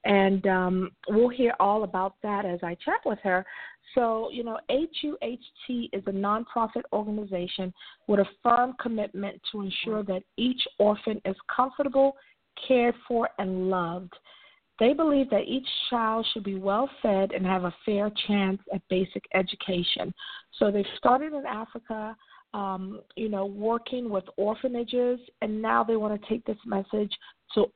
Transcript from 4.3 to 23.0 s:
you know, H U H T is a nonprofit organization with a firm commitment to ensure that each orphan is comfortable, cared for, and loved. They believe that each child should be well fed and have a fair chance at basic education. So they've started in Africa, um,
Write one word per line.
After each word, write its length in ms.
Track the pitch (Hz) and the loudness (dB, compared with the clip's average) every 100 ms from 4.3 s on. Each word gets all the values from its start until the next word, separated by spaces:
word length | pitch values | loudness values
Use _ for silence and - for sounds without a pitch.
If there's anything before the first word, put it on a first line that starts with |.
you 120 | 240 | -6
know, 160 | 233 220 - | -6 -8 -2
H 280 | 269 320 - | 0 0 -4
U 160 | 294 294 | -6 -4
H 220 | 226 247 - _ - | -6 -8 -14 _ -6
T 240 | 247 233 | -6 -4
is 120 | 196 196 | -6 -4
a 60 | |
nonprofit 720 | 196 202 214 233 233 226 - - | -2 0 0 -2 -2 -2 -2 -4
organization 800 | 208 208 214 208 185 180 - 185 - - - - | -4 -2 -6 -4 -6 -6 -6 -8 -8 -20 -14 2
with 120 | 202 | 4
a 80 | 196 - | 4 2
firm 320 | 240 240 247 254 | 4 4 4 -2
commitment 640 | 240 220 208 185 202 180 - | -4 -2 -4 -6 -8 -8 -10
to 100 | 214 | -6
ensure 420 | 196 - - 214 | -6 -6 -4 -2
that 200 | 202 185 - - | -2 -4 -6 -2
each 240 | 247 254 - _ | -2 0 -6 _
orphan 420 | 208 208 - 214 - | 4 4 -2 -4 -4
is 100 | 190 - | -6 -4
comfortable, 640 | - 254 262 277 262 269 269 _ _ _ - - | 0 0 0 2 4 4 2 _ _ _ -16 2
cared 280 | 254 240 240 - | 4 4 0 -2
for, 200 | 240 240 - | 0 0 -2
and 300 | 190 185 185 | -4 -2 0
loved. 440 | 185 170 175 180 - _ - - _ _ - | 0 -2 -6 -10 -18 _ -20 -20 _ _ 2
They 140 | 226 | 4
believe 360 | 285 320 285 269 | 4 4 4 4
that 160 | 202 - | 0 0
each 200 | 262 262 - - | -4 -4 -6 -4
child 360 | 240 226 226 220 | 0 0 0 -2
should 120 | 226 | -4
be 120 | 196 196 | -4 -2
well 320 | 196 202 269 - | 0 0 0 -2
fed 300 | 226 196 196 | 0 2 2
and 140 | - 185 | 0 0
have 200 | 190 180 | 0 -2
a 100 | - | -4
fair 280 | - 202 208 208 - | -2 0 0 -4 0
chance 340 | 202 190 196 - | 2 2 -2 -4
at 140 | 190 _ | -8 _
basic 340 | 185 190 202 - | 0 0 -4 -2
education. 800 | 190 180 - - 175 180 - 180 - - - _ - | 0 0 -4 -4 -2 -2 -2 -4 -8 -14 -16 _ 0
So 120 | 214 | 2
they've 140 | 202 196 - | 2 -2 0
started 360 | 247 254 311 | 4 4 2
in 140 | 294 277 | -6 -6
Africa, 680 | 214 226 240 - 220 214 226 _ - _ | -8 -8 -14 -10 -8 -8 -12 _ -20 _
um, 480 | 208 196 185 190 208 | -6 -4 -4 -6 -10